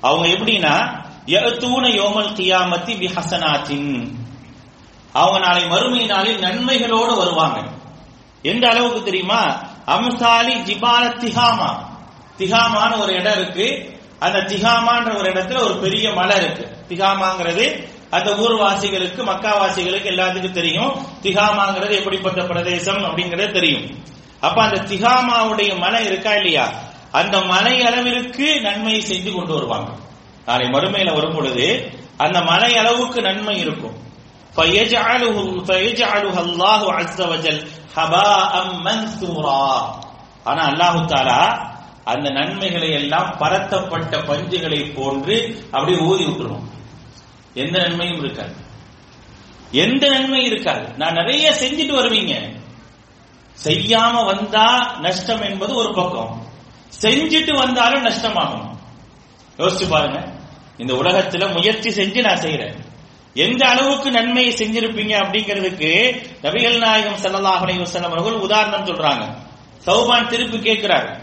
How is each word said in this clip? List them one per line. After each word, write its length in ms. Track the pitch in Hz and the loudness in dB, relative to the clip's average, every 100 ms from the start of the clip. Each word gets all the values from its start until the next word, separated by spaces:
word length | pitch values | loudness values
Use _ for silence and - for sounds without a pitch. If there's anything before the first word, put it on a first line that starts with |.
அவங்க 260 | 127 165 170 | 4 4 2
எப்படின்னா, 460 | 190 220 214 160 156 240 - - - - | 2 2 2 2 2 0 -6 -14 -18 0
"யஅதூன 580 | 180 233 - 247 254 247 214 | 2 2 0 -2 0 2 2
யௌமல் 320 | 202 208 208 202 | 0 0 -4 -2
கியாமத்தி 560 | 185 185 180 175 202 214 | 2 2 2 -2 -4 -6
பிஹஸனாத்தின்", 880 | 180 - 165 175 160 147 - 143 143 127 117 117 117 - - - - - - - - | -4 -4 -4 -2 0 -2 -2 -4 -4 -4 -6 -10 -14 -16 -20 -20 -20 -20 -20 -20 -4
அவங்க 260 | 127 175 190 | 2 4 4
நாளை 240 | 185 180 170 | 2 2 2
மறுமை 380 | 175 254 247 220 | 0 2 0 0
நாளில் 360 | 196 202 214 185 | 0 0 0 -2
நன்மைகளோடு 680 | 233 247 254 233 226 240 214 | -2 0 0 2 2 2 2
வருவாங்க. 420 | 175 160 156 - - - - - - - - - | 0 2 0 0 -8 -12 -18 -20 -20 -20 -20 -8
எந்த 220 | 160 220 247 | -4 2 4
அளவுக்கு 340 | 233 240 233 | 4 2 0
தெரியுமா? 400 | 196 190 185 226 180 127 - - - | -2 -2 0 0 0 -2 -8 -12 -2
"அம்சாலி 680 | 156 240 247 233 233 240 247 185 | 0 0 2 4 4 4 0 -4
ஜிபால 360 | 202 233 240 240 233 | 0 4 4 2 0
திஹாமா", 480 | 240 214 240 226 147 - - - - - - - | -2 2 2 2 -2 -4 -10 -16 -20 -20 -20 -6
திஹாமான 520 | 190 226 233 214 226 226 | 0 2 4 2 2 0
ஒரு 140 | 196 | 0
இடம் 240 | 185 190 202 | 0 0 0
இருக்கு, 300 | 180 170 226 285 - - - - | -2 -2 -2 -4 -10 -18 -20 -4
அந்த 200 | 170 196 | 0 0
திஹாமான்ற 760 | 196 202 220 233 233 240 233 208 | -2 0 2 4 4 2 0 -2
ஒரு 120 | 190 | 0
இடத்துல 320 | 185 185 254 | -2 -2 0
ஒரு 140 | 220 180 | 0 0
பெரிய 360 | 190 214 214 | 0 0 0
மலை 240 | 185 185 202 | 0 2 2
இருக்கு. 280 | 165 131 - - - | 2 -4 -10 -14 -12
திஹாமாங்கிறது 760 | 175 196 190 190 185 170 170 262 294 - - - | 0 0 2 0 -2 -2 0 0 -2 -12 -18 -2
அந்த 200 | 175 196 | 0 0
ஊர்வாசிகளுக்கு, 840 | 202 226 220 202 196 196 190 180 - | 0 2 4 2 2 -2 -2 -4 -4
மக்காவாசிகளுக்கு 840 | 220 185 214 208 190 185 180 196 202 | -4 -2 0 2 2 0 -2 -2 -2
எல்லாத்துக்கும் 480 | 185 185 185 180 180 | 0 0 -2 -4 -2
தெரியும், 340 | 170 175 254 - - - | -2 0 -2 -4 -8 -6
திகாமாங்கிறது 680 | 196 190 208 208 196 190 202 | -2 2 2 4 0 0 0
எப்படிப்பட்ட 520 | 202 190 185 185 180 | -2 -2 -2 -2 -2
பிரதேசம் 600 | 180 170 175 175 170 196 | -2 -2 -2 -2 -2 -2
அப்படிங்கிறது 480 | 185 160 175 170 202 | -2 -4 -4 -2 0
தெரியும். 340 | 190 165 135 - - - - - - | 4 4 2 -4 -12 -16 -20 -20 -2
அப்ப 180 | 151 214 | 0 4
அந்த 180 | 214 196 | 2 2
திகாமாவுடைய 880 | 196 202 233 254 247 233 220 214 208 185 | -2 0 4 4 4 2 2 2 0 0
மலை 260 | 175 226 | 0 0
இருக்கா 280 | 214 190 214 | 0 -2 0
இல்லையா, 340 | 208 190 156 113 - - - - | 2 2 2 0 -4 -12 -18 -2
அந்த 240 | 139 185 190 | 0 2 0
மலை 340 | 185 185 214 254 | 2 2 2 4
அளவிற்கு 800 | 240 247 247 247 247 - 285 294 | 2 2 0 -2 -4 -2 0 0
நன்மையை 420 | 208 202 220 220 | 0 -2 0 -2
செஞ்சு 280 | 202 185 180 | -2 -4 -4
கொண்டு 200 | 180 160 | -6 -4
வருவாங்க. 360 | 151 120 110 - - - - - - - | -4 -2 -4 -6 -10 -16 -20 -20 -18 -2
நாளை 200 | 123 123 | 0 2
மறுமையில 460 | 135 185 202 190 | 0 0 0 0
வரும் 200 | 151 160 | 0 0
பொழுது 320 | 160 135 123 147 240 - - - - | -2 -2 0 0 0 -4 -14 -20 -2
அந்த 220 | 151 180 | 0 2
மலை 300 | 165 175 233 233 | 2 4 4 4
அளவுக்கு 440 | 220 240 247 247 | 4 2 0 0
நன்மை 360 | 196 196 214 190 | -2 -2 -4 -4
இருக்கும். 380 | 160 - 113 - - - - - - - | -4 -6 -10 -12 -18 -20 -20 -20 -8 0
فَيَجْعَلُهُ، 800 | 165 190 220 233 220 247 240 208 190 185 | 2 4 2 2 2 2 2 0 -2 -4
فَيَجْعَلُهَا 760 | 180 185 208 226 220 208 202 180 | 0 0 0 0 0 0 0 -2
اللَّهُ 400 | 175 175 190 214 202 | -2 2 4 4 2
عَزَّ 280 | 165 170 - | -2 -4 -4
وَجَلَّ 360 | 175 165 160 151 - - - | -2 0 -2 -2 -6 -16 -10
هَبَاءً 580 | - 160 175 208 202 190 175 190 180 | -4 2 4 6 4 4 0 -2 -4
مَنْثُورًا. 880 | 175 220 220 - 180 160 151 135 139 127 - - - - - - | -4 -4 -4 -6 -6 -4 0 2 2 0 -2 -8 -16 -20 -20 -12
ஆனா 180 | - 165 151 | -4 0 0
அல்லாஹு 340 | 147 175 165 | 2 2 2
தஆலா 380 | 165 143 131 127 180 - - - - - | 2 2 4 4 4 2 -6 -12 -20 -14
அந்த 240 | - 127 143 | -4 -2 -2
நன்மைகளை 580 | 135 156 190 190 175 160 | -2 -4 -2 -4 -2 -2
எல்லாம் 380 | 147 143 156 - - | -2 0 0 -2 -2
பரத்தப்பட்ட 760 | 156 190 - 190 180 165 160 - | 0 0 0 -4 -2 -4 -4 -4
பஞ்சுகளை 600 | - 147 165 175 160 147 147 | -2 -4 -2 -4 -2 -4 -4
போன்று 420 | 135 135 139 147 220 233 - - | -4 -4 -2 0 0 -2 -8 -6
அப்படியே 280 | 131 151 175 | -2 2 2
ஊதி 260 | 160 190 | 4 2
விட்டுருவான். 420 | 156 - 123 107 - - - - - - - - - | 0 -2 -6 -8 -10 -16 -20 -20 -20 -20 -20 -20 -16
எந்த 220 | 123 147 180 | -6 -2 0
நன்மையும் 400 | 170 170 175 165 | 0 -2 -4 -4
இருக்காது, 360 | 139 107 - - - - - - - - - - - - - | -6 -8 -12 -12 -18 -20 -20 -20 -20 -20 -20 -20 -20 -20 -2
எந்த 320 | 123 196 262 285 | 0 2 2 2
நன்மையும் 420 | 269 269 262 247 | 2 0 0 0
இருக்காது. 320 | 220 170 127 - - | -2 -2 -4 -6 -6
நான் 160 | 156 | -2
நிறைய 320 | 165 185 285 311 | -2 0 2 2
செஞ்சுட்டு 440 | - 262 294 302 | 2 -2 -2 0
வருவீங்க, 400 | 277 233 214 175 139 - - - - - - - - - - - - | 2 2 0 -2 -4 -8 -14 -18 -20 -20 -20 -20 -20 -20 -20 -20 -8
செய்யாம 680 | 151 180 196 226 233 233 | -2 -2 2 2 4 2
வந்தா 420 | 202 196 208 214 220 254 240 - | 0 -2 -2 4 4 4 0 -4
நஷ்டம் 400 | 165 185 - 220 | -4 -4 -2 -4
என்பது 340 | 202 190 202 | -4 -4 -2
ஒரு 160 | 233 220 | -2 -2
பக்கம், 400 | 185 175 120 113 113 - - - - - - | 0 -2 -2 -6 -10 -12 -18 -20 -20 -20 -2
செஞ்சுட்டு 540 | 214 269 320 311 311 285 | 2 2 2 0 2 0
வந்தாலும் 480 | 254 247 233 269 | 2 2 2 4
நஷ்டமாகும். 600 | 240 190 220 190 147 113 110 - - - - - - - - - | 0 0 -2 -2 -2 -4 -10 -14 -18 -20 -20 -20 -20 -20 -20 -2
யோசிச்சு 320 | 170 185 175 | 0 0 0
பாருங்க, 320 | 156 147 143 175 - - - - - | 2 2 -2 -8 -14 -18 -20 -20 -10
இந்த 160 | 123 | -2
உலகத்துல 580 | 127 160 190 190 175 196 | 0 4 2 2 -2 -2
முயற்சி 380 | 170 196 220 220 | 0 0 0 -2
செஞ்சு 300 | 196 196 220 | -2 0 2
நான் 220 | 226 180 | 2 2
செய்யறேன், 340 | 160 151 104 104 - - - - - | 0 -4 -6 -10 -16 -20 -20 -20 -14
எந்த 280 | 123 175 247 262 | 0 0 4 4
அளவுக்கு 400 | 247 269 277 277 | 4 2 0 0
நன்மையை 420 | 240 240 247 247 | 0 2 2 0
செஞ்சிருப்பீங்க 600 | 233 214 226 220 214 214 | 0 -2 -2 -2 -4 -2
அப்படிங்கிறதுக்கு 760 | 208 190 214 202 202 185 170 156 170 247 247 - - | 0 0 -2 -2 -2 -2 -2 2 4 2 0 -10 -8
நபிகள் 360 | - 208 240 240 | -4 0 2 2
நாயகம் 420 | 226 220 214 196 | 2 2 0 -2
ஸல்லல்லாஹு 400 | 190 196 196 185 | -4 0 2 2
அலைஹி 180 | 185 180 | 0 -2
வஸல்லம் 300 | 170 185 175 | -4 -4 -4
அவர்கள் 280 | 165 202 226 | -2 -2 -2
உதாரணம் 480 | 190 214 208 202 180 | 2 2 2 -2 -4
சொல்றாங்க. 380 | 170 156 127 110 110 - - - - | -2 0 0 -4 -10 -16 -20 -20 -10
சௌபான் 420 | - 208 240 240 226 | 2 2 4 2 2
திருப்பி 320 | 233 247 220 | -2 -4 -2
கேட்கிறார் 500 | 214 214 202 160 120 - | 0 0 2 0 0 -10